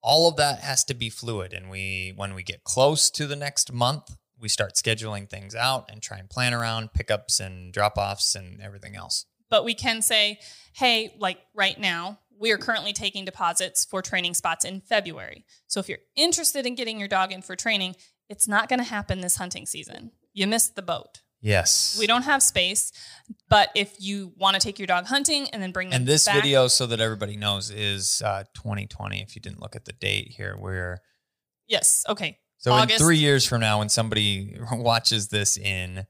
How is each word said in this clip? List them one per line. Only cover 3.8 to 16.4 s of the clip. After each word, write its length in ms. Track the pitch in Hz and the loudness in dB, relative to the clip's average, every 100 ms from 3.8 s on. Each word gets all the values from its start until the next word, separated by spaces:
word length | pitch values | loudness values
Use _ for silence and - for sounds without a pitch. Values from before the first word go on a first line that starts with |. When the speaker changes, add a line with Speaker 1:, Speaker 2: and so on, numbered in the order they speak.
| 120 147 - - _ _ | 0 0 -10 -20 _ _
Speaker 1:
we 100 | 110 | -6
start 260 | - 104 | -2 -2
scheduling 540 | - - 110 113 101 98 | -2 -2 -2 -4 -10 -10
things 260 | 98 98 113 | -16 -14 -2
out 340 | 123 131 - | -2 -2 -6
and 100 | 107 | -16
try 180 | - 98 | -14 -14
and 120 | 95 | -12
plan 240 | - 123 | -2 0
around 380 | 120 117 113 110 | 0 -2 -4 -4
pickups 480 | - 117 104 - - | -4 0 -2 0 -4
and 320 | 95 92 90 | -4 -12 -8
drop-offs 640 | 90 104 - 101 101 - - | 2 2 2 -2 0 -2 -2
and 240 | 92 95 | -6 -16
everything 320 | 101 101 101 101 | -16 -16 -18 -16
else. 280 | 87 - - _ _ | -6 -6 -6 _ _
Speaker 2:
But 140 | 220 | 2
we 100 | 226 | 2
can 280 | 226 254 226 | -2 -2 0
say, 360 | 220 220 208 208 - - _ | 2 4 2 -2 -16 -20 _
"Hey, 400 | - 254 226 220 - | 0 2 2 -2 -4
like, 200 | 196 185 _ | -4 -4 _
right 260 | - 196 - | -2 -2 0
now, 400 | 196 170 175 208 _ 202 | -2 -2 -6 -10 _ _
we 140 | 220 | 0
are 60 | 208 | 0
currently 340 | 214 226 180 | 0 -2 -2
taking 320 | 202 202 196 | -4 -4 -6
deposits 600 | 190 - 175 170 185 - | -10 -4 -2 0 -2 -2
for 180 | - 190 | -2 -4
training 320 | 185 190 175 | -4 -2 -2
spots 300 | 175 185 165 | -2 -2 -2
in 180 | - 190 | -4 -6
February. 600 | - 220 185 156 - - _ _ _ | -2 -2 -2 -12 -14 -18 _ _ _
So 140 | - | -6
if 80 | 190 | -6
you're 100 | - _ | -10 _
interested 520 | - 330 339 | 0 2 2